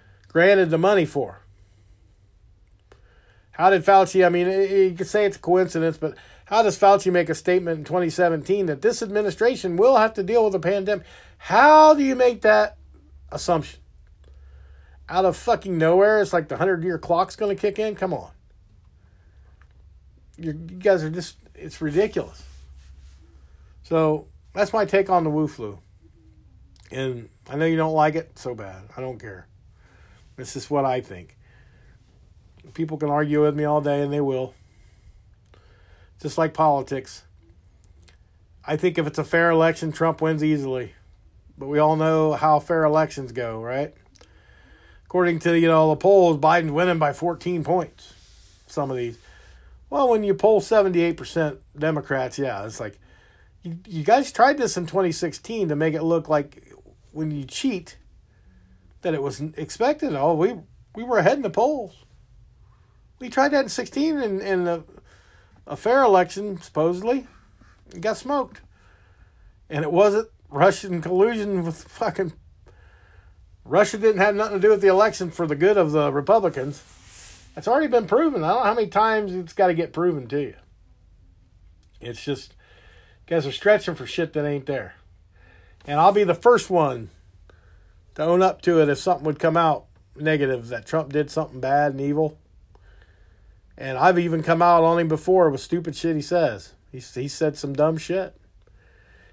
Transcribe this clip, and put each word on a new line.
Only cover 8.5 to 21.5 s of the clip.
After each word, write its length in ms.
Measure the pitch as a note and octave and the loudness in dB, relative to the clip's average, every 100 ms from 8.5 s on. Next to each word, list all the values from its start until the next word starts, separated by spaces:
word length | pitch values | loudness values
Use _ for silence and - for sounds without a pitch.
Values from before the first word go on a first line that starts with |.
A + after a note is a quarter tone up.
| G3+ F3+ | -2 -2
that 140 | C#3 | -2
this 220 | - - | -2 -2
administration 720 | A3 G#3 G#3 D#3 A#3 C4 F#3+ E3+ | -4 -4 -4 0 -2 0 -4 2
will 220 | A#3+ B3+ | 4 6
have 160 | A3 | 4
to 100 | A3 | -2
deal 220 | F#3 A#3 G#3+ | -2 2 2
with 100 | F#3+ | 0
a 40 | |
pandemic? 460 | E3 G3+ F#3+ G3 - - - - | -2 -2 -2 -4 -6 -20 -20 -18
How 560 | - G#3 C#4+ D#4 D#4 | 0 6 8 10 10
do 80 | D4+ | 8
you 140 | C4+ B3+ | 4 2
make 260 | B3 A3 | 2 2
that 360 | G#3+ G#3+ G#3 - - - _ - - | 4 4 2 -4 -20 -20 _ -20 -14
assumption? 500 | D#3 - E3 - - _ _ - _ - - - - - - - - - | -10 -2 -2 -2 -16 _ _ -20 _ -20 -20 -20 -20 -20 -20 -20 -20 -6
Out 160 | F3 F#3+ | 0 0
of 100 | - | 0
fucking 420 | - G#3 G3 E3+ | -2 -2 -2 0
nowhere, 440 | D#3+ F3+ G#3 G#3+ | 4 4 4 4
it's 100 | F#3+ | 2
like 160 | F3 D3 | -2 -4
the 80 | C3+ | -2
hundred-year 440 | F#3 F3 F3 E3 | -2 -2 -4 -6
clock's 360 | - E3+ F#3+ - | -2 0 0 -4
gonna 200 | G#3 G3 | -6 -2
kick 240 | G#3 G3+ | -4 -4
in? 160 | G#3+ G3+ | -6 -4
Come 180 | F#3 | -6
on. 180 | C#3 - - _ _ _ _ _ _ _ _ _ _ - _ - _ - - _ _ _ - | -6 -10 -20 _ _ _ _ _ _ _ _ _ _ -20 _ -20 _ -20 -20 _ _ _ -14
You're, 160 | E3 | -10
you 240 | D3+ E3 F3+ | -10 -14 -2
guys 260 | G3 F#3 | 2 2
are 60 | D#3 | 0
just, 260 | E3+ - - - | -8 -12 -16 -20